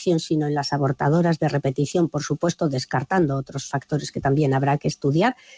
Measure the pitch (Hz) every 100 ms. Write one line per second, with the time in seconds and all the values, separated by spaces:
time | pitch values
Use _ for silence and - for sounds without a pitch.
0 | - 165 - 156 147 147 139 143 139 135
1 | 143 165 170 165 156 143 135 131 143 180
2 | 165 147 - 147 175 - 165 135 - 135
3 | 135 190 156 135 - 143 - 139 - 147
4 | 147 - 139 139 143 131 139 151 151 -
5 | 139 151 226 - -